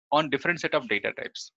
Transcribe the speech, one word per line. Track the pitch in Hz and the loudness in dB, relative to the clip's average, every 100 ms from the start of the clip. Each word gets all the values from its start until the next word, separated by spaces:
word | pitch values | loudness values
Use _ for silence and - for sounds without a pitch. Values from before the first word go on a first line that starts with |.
| - | 0
on | 147 151 | 2 4
different | 135 175 170 | 0 0 0
set | 165 151 | 0 0
of | 120 | 0
data | 101 110 | -2 -2
types. | - - - - | -6 -10 -12 -16